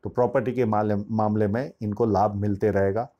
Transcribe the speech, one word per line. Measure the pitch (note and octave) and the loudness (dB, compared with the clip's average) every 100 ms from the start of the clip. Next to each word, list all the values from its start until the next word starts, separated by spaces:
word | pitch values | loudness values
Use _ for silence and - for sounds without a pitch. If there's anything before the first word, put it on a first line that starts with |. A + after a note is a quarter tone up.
तो | G#2+ | -6
प्रॉपर्टी | - A#2+ - A2+ | 0 2 2 -2
के | B2 | 0
माले-, | A#2+ G#2+ G#2+ G#2 G2+ | 0 2 0 -2 -2
मामले | A2 G#2+ G#2+ G#2 | -2 0 2 0
में | A2 D3 - | 0 -4 -8
इनको | G#2+ G2+ A#2 | -8 -2 2
लाभ | G2 G#2 G2+ | 2 2 0
मिलते | G#2 G2 G#2+ | -2 0 2
रहेगा। | G2 G2 G2 B2 _ | 2 2 0 -6 _